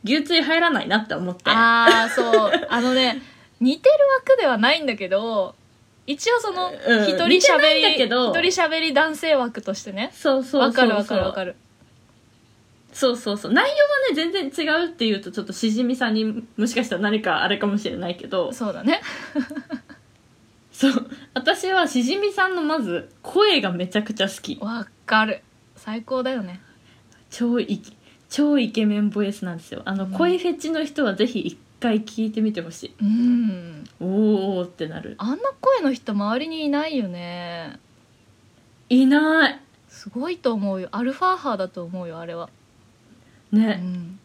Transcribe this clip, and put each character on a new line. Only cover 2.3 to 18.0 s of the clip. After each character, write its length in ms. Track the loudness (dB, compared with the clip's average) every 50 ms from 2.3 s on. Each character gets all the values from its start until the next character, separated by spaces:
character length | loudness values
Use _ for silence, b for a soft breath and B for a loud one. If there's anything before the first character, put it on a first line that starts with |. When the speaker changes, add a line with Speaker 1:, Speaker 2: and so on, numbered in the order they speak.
| 4 4 4 4
Speaker 2:
う。 180 | 0 0 -2 -2
あ 120 | -2 0
の 100 | 0 2
ね、 300 | 2 2 2 2 0 -4 B B B B B B _ _
似 180 | 0 0 0 4
て 100 | 6 6
る 60 | 6 6 6 4 4 2 4 4
枠 100 | 4 4
で 80 | 6
は 120 | 2 2 4
な 160 | 4 4 4
い 60 | 2
ん 40 | 0
だ 100 | -4 -4
け 120 | -4 -4 -2
ど、 460 | -2 -2 0 0 -2 -2 -2 -2 -6 _ _ _ _ _ _ _ _ _ _
一 240 | -8 -8 -4 0 0
応 100 | 0 2
そ 120 | 0 -2
の、 180 | -4 -4 -4 -4 -6 -4 2
Speaker 1:
う 140 | 2 4 4
ん、 20 | 4
Speaker 2:
一 100 | 2 2
人 20 |
喋 120 | 0 4 4
り、 80 | 6
Speaker 1:
似 40 | 6
て 160 | 6 6 6
な 140 | 6 6 6
い 80 | 4 4
ん 20 | 4 2
だ 40 | 2
け 100 | 2 0
ど。 240 | 2 2 0 2 2 0 2
Speaker 2:
一 120 | 0 0
人 120 | 2 2
喋 180 | 0 0 0 0
り 120 | -2 2
男 240 | 2 2 2 2 0
性 180 | -4 0 2 2
枠 280 | 2 2 -2 -6 -8
と 100 | -8 -8
し 100 | -8 -8
て 100 | -10 -12
ね。 180 | -8 -8 -8 -8
Speaker 1:
そ 260 | -10 -2 0 2 2 2
う 40 | 0
そ 40 | 0
う 20 |
そ 0 |
う 0 |
そ 80 | 2 2
う。 20 |
Speaker 2:
わ 120 | 2 4
か 120 | 4 4 4
る 100 | 4 4
わ 100 | 0 -2
か 120 | 0 -2
る 60 | -2 -2
わ 80 | -2
か 120 | -4 -6 -8
る。 120 | -8 -10 -14 _ _ _ _ -20 _ _ _ _ _ _ _ _ _ _ _ _ _ _ _ _ _ _ _ _ _
Speaker 1:
そ 220 | -4 0 0 0
う 40 | 0
そ 180 | 0 -4 -6 -6
う 40 | -6
そ 120 | -2 2
う。 20 |
内 160 | 2 2 2 2
容 80 | 4 4 4 4 4 2 2 0 0
は 80 | 0 -2 -2
ね、 0 |
全 180 | -2 -4 -4 -4
然 160 | -4 -4 -2
違 200 | 0 0 0 0
う 0 |
っ 20 | -4
て 180 | -4 -4 -2
い 80 | -2 -2
う 60 | -2
と、 100 | -6 -8
ち 80 | -8 -8
ょ 40 |
っ 40 | -8
と 60 | -8
し 180 | -6 -2 -2 0
じ 140 | 0 0 0
み 100 | -2 0
さ 140 | -2 0 0
ん 60 | 0
に 280 | 0 0 -2 -4 -6 -10 -10 _
も 100 | -2 -2
し 80 | 0 0
か 80 | -2
し 60 | -2 -2
た 80 | -2
ら 60 | -2
何 180 | 0 0 0 0
か 220 | 0 0 0 0
あ 60 | 0 0
れ 100 | 0 -2
か 80 | -2
も 100 | -2 -2
し 120 | -2 -4 -4
れ 80 | -6
な 120 | -6